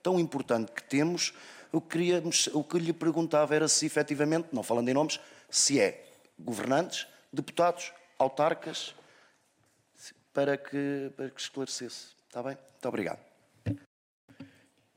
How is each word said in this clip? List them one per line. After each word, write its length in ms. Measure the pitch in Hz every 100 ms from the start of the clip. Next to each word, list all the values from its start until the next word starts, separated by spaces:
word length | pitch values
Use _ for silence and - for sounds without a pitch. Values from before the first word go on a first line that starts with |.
tão 160 | 180 180
importante 540 | 165 143 - 117 110
que 120 | -
temos, 500 | - 135 160 175 - - - - -
eu 80 | 160
queria, 420 | - 165 175 175 165 - -
o 100 | 151
que 160 | 147 175
lhe 140 | 165
perguntava 600 | 165 165 160 160 151 147
era 140 | 151 156
se 180 | - 151
efetivamente, 640 | 151 147 143 147 160 170
não 100 | 120
falando 240 | 101 120 120
em 60 |
nomes, 260 | 135 151 - - - -
se 300 | - - 139
é 260 | 98 - - - _ -
governantes, 680 | 95 113 - 139 185 - - - _
deputados, 580 | 131 139 - 175 170 - - - -
autarcas, 800 | 135 143 156 165 160 - - - - - _ _ _ _ _ _ _ _ - - _
para 240 | - 139 139
que, 540 | 139 143 139 139 135 -
para 120 | 135
que 120 | -
esclarecesse. 680 | - 135 131 - 123 - - _ _
Está 140 | 123
bem? 160 | 127 139 -
Muito 160 | _ 123
obrigado. 440 | 110 85 - - _ _ _ - 285 - _ _ _ _ - - _ _ _ _